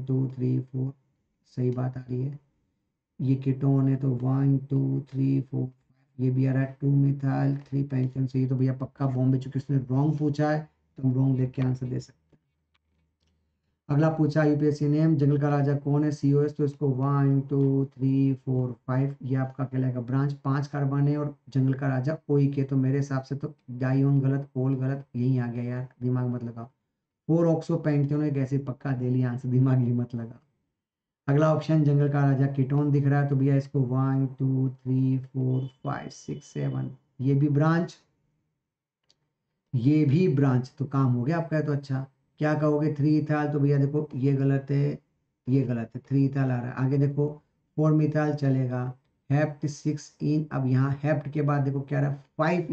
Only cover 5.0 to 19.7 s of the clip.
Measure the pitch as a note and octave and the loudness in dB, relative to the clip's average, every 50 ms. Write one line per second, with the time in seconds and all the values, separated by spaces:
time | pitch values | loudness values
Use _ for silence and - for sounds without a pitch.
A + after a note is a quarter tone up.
5 | C#3 - - C3 C3+ C3+ C3+ C3+ C3 - - C3 C3 C3 - _ _ _ _ _ | -4 -6 -4 -2 0 0 0 0 -2 -4 -4 -6 -6 -6 -8 _ _ _ _ _
6 | _ _ _ - B2+ C3 B2+ B2+ C3 C3 C3 C3 C3+ C3+ C3+ - - C#3 C#3 C#3 | _ _ _ -2 -2 0 0 2 0 0 0 0 -2 -4 -4 -4 0 2 2 4
7 | C#3 C#3 C#3 C#3 C#3 C3+ C3+ C3+ C3+ C#3 C#3 C#3 C#3 - C3+ C#3 C#3 C#3 C#3 B2+ | 4 2 0 0 -2 -2 0 0 0 0 -2 -2 -6 -4 -4 -4 -2 -2 -2 -2
8 | B2+ C3 B2+ C3+ C3 B2+ - C3 C3 B2+ C3+ B2+ B2+ C3 B2+ C3 C3+ - _ - | -2 -2 -2 -4 -4 -2 -2 0 0 0 0 0 0 0 0 -2 -6 -10 _ -4
9 | C#3+ C3+ B2 B2+ B2+ C3 C3 C3 B2+ - - C3+ - - C#3+ C#3 A#2+ A#2 B2+ C3+ | -2 -2 0 2 2 2 2 0 0 -4 -6 -6 -4 -2 -2 -2 0 0 0 2
10 | C#3+ D#3 D3 D3 D3+ D3 C#3+ - D3+ D3+ D3+ D#3 D#3 - _ _ _ _ _ - | 2 2 0 0 0 -2 0 0 0 0 0 -2 -4 -8 _ _ _ _ _ -4
11 | C3+ C3 B2 B2+ C3+ C3+ C3+ B2+ B2+ B2+ C3 - C3 B2+ B2+ B2+ B2+ B2 B2+ B2+ | -2 0 2 2 2 2 2 2 0 -2 -2 -2 -2 -2 -2 -4 -4 -6 -6 -8
12 | B2+ - _ _ _ _ _ _ _ _ _ _ _ _ _ _ _ _ _ D#2+ | -8 -10 _ _ _ _ _ _ _ _ _ _ _ _ _ _ _ _ _ _
13 | _ _ _ _ _ _ _ _ _ _ _ _ _ _ _ _ _ - C#3+ C#3+ | _ _ _ _ _ _ _ _ _ _ _ _ _ _ _ _ _ -2 2 2
14 | D#3 D#3+ D#3 - D#3 C#3+ - D#3 D3+ D3 D3 D3 D3+ D3+ C#3+ - D3 C#3+ D3 D3+ | 2 2 2 2 0 2 2 2 2 4 2 2 2 0 0 0 0 0 2 2
15 | D#3+ D#3+ D#3+ C#3 D3 C#3 C#3+ C#3+ C#3+ D3 C#3+ C#3+ C#3+ C#3 C#3+ C#3 C#3+ C#3+ C#3+ C#3+ | 4 4 4 4 4 2 2 2 2 0 0 0 0 0 0 -2 0 0 0 2
16 | D3+ D3+ C#3+ - - C#3 C#3 C#3+ C#3+ D3 D3 - D3+ C#3 C#3+ - D3 C#3 B2+ B2 | 2 0 -2 0 0 2 2 2 2 0 -2 -2 -4 -4 -2 -2 -2 -2 0 0
17 | C3+ C#3 C#3+ C#3 C#3 C#3 C#3 C#3 C3+ C3+ C#3+ C#3 C#3 C3+ C3+ C3+ C3+ C#3 - B2+ | 0 0 2 2 2 2 2 2 0 0 0 0 2 2 2 0 -2 -4 -4 -4
18 | C3 C3+ C3+ C3+ C#3 C3+ C3+ C3 - C3+ C3 B2+ B2+ B2 A#2+ - _ - B2+ C3 | -2 0 2 2 2 2 0 -2 -4 -4 -2 -2 -2 -4 -6 -8 _ -4 -2 -2
19 | C#3 C#3+ C#3 - - B2+ C3 C3 C3 C3 C3 - C#3 C3 | -2 -2 -4 -6 -6 -4 -4 -2 -4 -4 -6 -6 -6 -4